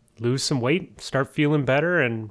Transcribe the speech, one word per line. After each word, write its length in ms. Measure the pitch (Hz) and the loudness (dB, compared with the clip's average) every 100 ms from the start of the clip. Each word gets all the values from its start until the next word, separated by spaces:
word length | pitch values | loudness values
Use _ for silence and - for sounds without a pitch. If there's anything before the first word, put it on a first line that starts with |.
| _ - | _ -4
lose 240 | 120 131 | -2 0
some 160 | - 139 | 0 0
weight, 400 | 120 175 - - | 2 0 -2 -16
start 340 | - 135 135 | -6 -4 -2
feeling 300 | - 147 151 | 0 2 2
better, 360 | 131 135 165 175 | 2 0 2 2
and 300 | 123 113 107 | 0 -2 -8